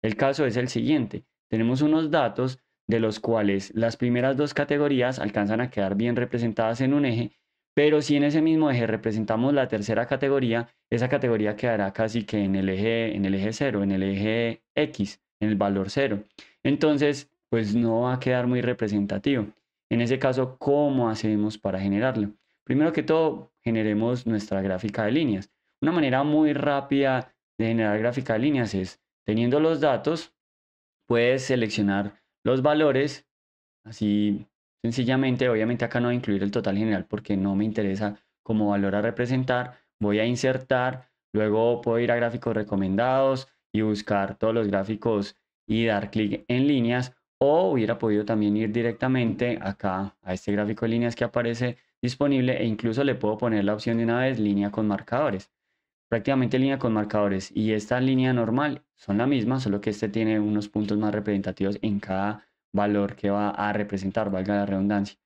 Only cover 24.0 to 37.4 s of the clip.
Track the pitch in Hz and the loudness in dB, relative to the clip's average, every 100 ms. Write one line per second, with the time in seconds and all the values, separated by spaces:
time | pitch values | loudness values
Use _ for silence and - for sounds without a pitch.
24 | 113 123 117 113 104 98 95 92 110 104 | 0 0 0 -2 -2 -4 -2 -2 -4 -2
25 | 107 139 151 98 - _ _ _ 147 175 | 0 0 0 -2 -6 _ _ _ -2 2
26 | 143 131 147 151 151 143 143 139 139 139 | 2 2 2 4 4 2 0 -2 0 2
27 | 135 131 120 _ _ - 113 113 110 104 | 2 0 -4 _ _ -4 0 2 2 2
28 | 117 120 131 110 139 139 110 95 92 - | 0 -2 -2 0 2 0 0 -2 -4 -10
29 | _ _ - 110 120 143 160 160 147 120 | _ _ -2 0 2 2 2 2 2 2
30 | - 160 - _ _ _ _ _ _ _ | 0 -4 -6 _ _ _ _ _ _ _
31 | _ 117 120 131 127 127 110 104 101 98 | _ 2 4 2 0 0 0 0 0 0
32 | 101 - _ _ - 131 139 151 151 131 | -2 -10 _ _ 0 2 2 4 2 2
33 | 143 - _ _ _ _ _ _ 110 110 | 0 -6 _ _ _ _ _ _ -20 -2
34 | 107 104 104 104 - _ _ _ 113 117 | 0 2 2 -2 -6 _ _ _ -4 -2
35 | 120 131 131 123 127 110 113 117 117 123 | 0 2 2 2 2 2 0 -2 -2 -2
36 | 120 120 120 98 101 113 101 98 110 98 | 0 -2 -2 -2 0 -2 -2 0 0 -2
37 | 92 104 - 101 | -4 -10 -4 -2